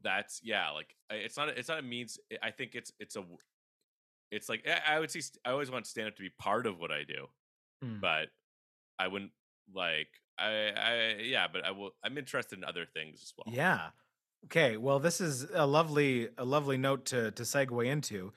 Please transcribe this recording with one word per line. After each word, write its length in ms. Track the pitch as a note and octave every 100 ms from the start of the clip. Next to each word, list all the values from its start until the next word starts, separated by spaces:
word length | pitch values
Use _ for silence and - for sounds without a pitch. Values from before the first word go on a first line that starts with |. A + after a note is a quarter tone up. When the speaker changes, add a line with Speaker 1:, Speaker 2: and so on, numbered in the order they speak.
Speaker 1:
that's, 360 | G#2+ F#2+ - -
yeah, 260 | A2+ G#2 D#2+
like, 240 | D2+ D#2+ _ -
I, 60 | A2
it's 220 | G#2+ -
not 120 | D3+
a, 80 | B2
it's 100 | B2
not 100 | D#3+
a 20 |
means, 380 | B2+ A#2+ A#2 - -
I, 160 | A2 A2
I 40 |
think 240 | - A#2+ A#2+
it's, 160 | - -
it's 160 | G#2 G#2+
a 40 |
w-, 160 | F2+ E2+ _ _ _ _ _ _ _ _ -
it's 160 | G#2 -
like, 180 | A2+ D3+
I, 280 | E3+ D#3 D#3
I 40 |
would 100 | D#3
see 100 | E3
st-, 200 | C#3 -
I 80 | B2
always 200 | C3+ C3
want 160 | B2 G#2
stand-up 280 | A2+ G#2+ G#2
to 40 |
be 80 | F#2
part 380 | - G2+ A2 A#2
of 120 | F2
what 120 | E2
I 120 | D2+
do, 240 | C#2+ C#2 C#2 _ _ _ _ -
Speaker 2:
Mm. 160 | B2 G#2+
Speaker 1:
but 280 | F#2 D#2 D#2 _ _ _ _ _ _ -
I 100 | F#2
wouldn't, 240 | G2 G2 _ _ _ _
like, 340 | F#2+ F2 D#2 D#2 - _ -
I, 320 | G#2 G#2+ G#2+
I, 460 | G#2 A2 A#2 A2+ G#2
yeah, 260 | A#2 A#2+ F2
but 140 | F2+ E2+
I 60 |
will, 200 | G2 G2 -
I'm 160 | G#2+ C#3+
interested 400 | C3 C3+ - F#2+
in 60 |
other 220 | D#2+ F2 E2
things 360 | D#2 D#2 -
as 120 | - -
well. 160 | A2+
Speaker 2:
Yeah. 360 | A#2+ F3+ A2+ D#2+ - _ _ _ _ -
Okay, 320 | E3 C#3 A2
well, 220 | C3 C#3
this 200 | E3 -
is 300 | E3+ B2+ C#3+
a 120 | C#3+ C#3+
lovely, 640 | D3+ D#3+ D3 C#3 B2+ A#2+ -
a 80 | B2+
lovely 320 | D3 C#3 C3
note 280 | C3+ C#3 -
to, 240 | B2+ A2
to 120 | G2+
segue 420 | A#2 C#3+ B2+ A#2+ A#2+
into, 460 | D3 - G2+ F#2+